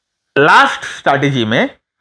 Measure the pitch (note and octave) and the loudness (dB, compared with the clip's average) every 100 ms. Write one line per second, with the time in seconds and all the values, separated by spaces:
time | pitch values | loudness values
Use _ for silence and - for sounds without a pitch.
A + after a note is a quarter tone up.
0 | _ _ _ - D3+ G#3+ C4+ - - - | _ _ _ 0 4 4 2 -4 -14 -6
1 | E3+ C#3 C#3 C3+ A2 B2+ C4+ - _ _ | -2 0 -2 -2 -2 -2 -4 -8 _ _